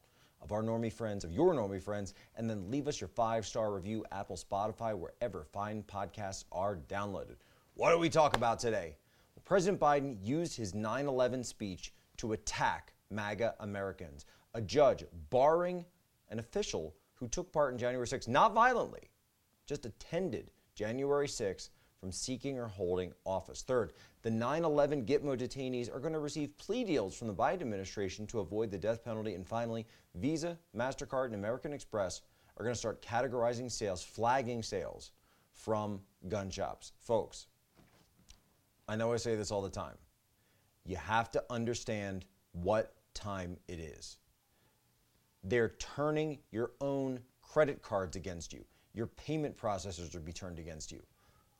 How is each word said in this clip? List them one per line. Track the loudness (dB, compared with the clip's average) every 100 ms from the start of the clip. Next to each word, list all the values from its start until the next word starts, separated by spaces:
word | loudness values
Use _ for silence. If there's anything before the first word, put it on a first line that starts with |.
| _ _ _ -14
of | -2
our | 0
normie | 2 2 0
friends, | -2 -4 -4
of | -2
your | 4 6
normie | 6 0 -2
friends, | -2 -4 -4 -10 -16 -4
and | -4
then | -2 -2
leave | -2 -2
us | -4
your | -4
five-star | 0 2 2 -2 -2 0
review, | -2 -4 -4 -4
Apple, | -8 -6 -8
Spotify, | -4 -2 0 -2 -4
wherever | -4 -6 -4 -4 -4
fine | -8 -6 -4 -6
podcasts | -8 -6 -6 -6 -8 -8 -8
are | -2 -2 -2 -4
downloaded. | -4 -2 -4 -8 -14 -20 -20 _
What | 2 6
do | 6
we | 6
talk | 6 6 6
about | 4 2
today? | 2 0 -2 -10 _ _ _
Well, | -12 4
President | 6 6 4
Biden | 6 6 2 -4
used | 0 0 0
his | -2 -4
nine | -2 -2 0 2
eleven | 4 4 2
speech | -6 -6 -6 -6 -10 -14 _ -8
to | -4
attack | -4 -2 2 2 2 -6 -20 -8
maga | -4 -4 0 0 0
Americans. | -6 -4 -4 -6 -12 -14 -20 -20 _
A | -8
judge | 0 6 8 6 -2 -12 0
barring | 6 6 6 2 -2 -8 _ _ _ -10
an | -8
official | -4 -2 -2 -2 -4 -10 _ -12
who | -6
took | -6 -2
part | 2 2
in | 2
January | 0 0 -2
sixth, | -2 4
not | 8 8
violently, | 8 6 6 0 -6 -18 _ _ _ _ _
just | -6 -6 -6
attended | -12 -4 -2 0 -2 -8 _ _
January | -6 -4 0 2 2 2
sixth | 0 -2 -2 -10 _ _ _
from | -8
seeking | -6 -4 -4 -4 -4
or | -6
holding | -2 2 2 0 -4
office. | -2 -2 -2 -8
Third, | 2 2 2 -4 -20 _
the | -2
nine | 0 0 2 2
eleven | 6 6 4 4
Gitmo | 4 4
detainees | 0 -2 -4 -2 -2 -2
are | -2
gonna | -2 -2
receive | -2 -2 -4 -6
plea | -4 0
deals | 2 2 2 -2
from | -4
the |
Biden | 2 2 2
administration | -2 -4 -4 -2 -4 -4 -6
to | -4
avoid | -2 0 -2
the | 0
death | 0 -2
penalty. | -2 -4 -4
And | -6 -4
finally, | -4 -2 -4 -8 -14 _
Visa, | -4 0 0 -2 -8 _ -2
MasterCard, | -2 -2 -2 0 0
and | -2
American | -2 -2 -4
Express | -8 -4 0 0 -2 -12 _ _ -6
are |
gonna | -2
start | -2 -2 -4
categorizing | -2 0 0 2 0 0 -4
sales, | -4 -2 -2
flagging | -6 0 2 2 2 -4
sales | -4 -4 -4 -8 -16 _ _ _ _
from | -10 -2 0 0 -6 -10 _ -4
gun | -4 -2
shops. | -4 -6 -6 -14 -10
Folks, | 0 0 0 -8 -18 _ _ _ -20 _ _ _ -20 -20 _ _ _ _ -6
I |
know | -2 0
I | 0
say | 0 -2
this | 0
all | -2
the | -2
time. | -4 -8 -10 -20 _ _ _ _ _ _ _
You | -8 -6
have | 0 2 2
to | -2 -2
understand | -2 -2 -2 -2 -4 -2 -6 -10 _ _
what | -4 2 2 2 -6 _
time | -10 -6 -6 -6 -10 -12
it | -10
is. | -10 -12 -16 -18 _ _ _ _ _ _ _ _ _ _ _ _ 0
They're | 4 2 0
turning | -10 -2 0 2 0 -4 -6
your | -4 -4 -2
own | -2 -2 -2 -4 -10 _
credit | -2 4 4 2
cards | -2 -2 -2 -6
against | -8 -8 -10
you. | -14 -18 _ _
Your | -6 -6
payment | -8 -4 -2 -2 -4
processors | -2 -2 -4 -8 -8
will | -10
be | -10
turned | -10 -10 -10
against | -10 -12 -12
you. | -14 -18 _ _ _ _